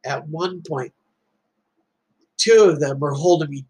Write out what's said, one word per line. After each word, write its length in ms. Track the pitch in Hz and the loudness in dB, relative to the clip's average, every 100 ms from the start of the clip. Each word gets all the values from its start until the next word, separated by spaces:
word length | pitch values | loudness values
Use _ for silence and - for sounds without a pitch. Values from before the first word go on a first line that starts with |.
At 240 | 143 139 156 | -8 -10 -10
one 340 | 160 180 180 | -8 -8 -8
point, 300 | 165 143 120 _ _ _ _ _ _ _ _ _ _ _ _ _ _ - | -10 -10 -10 _ _ _ _ _ _ _ _ _ _ _ _ _ _ -6
two 260 | - 226 | 4 6
of 140 | 202 151 | 6 4
them 220 | 143 139 | -4 -4
were 140 | 143 | -6
holding 360 | 139 175 175 151 | -2 2 2 0
me 140 | 139 | -10